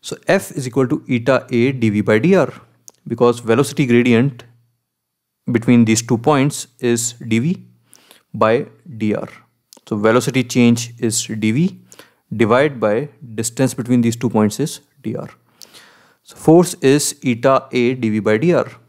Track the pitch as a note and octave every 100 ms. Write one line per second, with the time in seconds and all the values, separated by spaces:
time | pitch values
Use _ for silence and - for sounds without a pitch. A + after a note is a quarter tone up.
0 | - - - F#3+ - - B2+ C3+ C3 D3+
1 | - B2 B2 C3 - A#2+ B2 C3+ A2+ G#2
2 | G2+ A2 E3 F#3+ C#3 - _ _ _ _
3 | - A#2 A#2+ A#2+ A2+ A#2 C#3 - C3+ A#2+
4 | B2 A2+ C#3 - - _ _ _ _ _
5 | _ _ _ _ - A#2 - A#2+ A2 A2+
6 | - A#2 C3+ C#3+ C#3 - - _ A#2+ A#2+
7 | A#2 - A#2+ A2+ C#3+ F#3+ - _ _ _
8 | _ _ _ A2+ A2 A#2+ D3 _ - A2+
9 | G#2+ G2+ - - _ _ _ - - G#2+
10 | G#2+ A#2+ B2 C3 A#2+ B2+ A#2+ A#2 - -
11 | A#2 A2+ - A2+ A2 A#2 F#3 - _ -
12 | - _ _ A2 G#2+ A#2+ D3+ C3 G#2+ G#2+
13 | D3 _ B2+ A2 A2 - C3 - A#2+ B2
14 | A#2 A#2 A#2+ G#2+ G#2 - D3 - _ _
15 | A2+ A2 - - _ _ - - - _
16 | _ _ _ - - E3 F3+ - C3+ C#3+
17 | - - B2+ A#2 C3+ C3+ - B2+ A#2+ C3
18 | A2+ G#2+ G2+ A2 D#3+ D#3 - -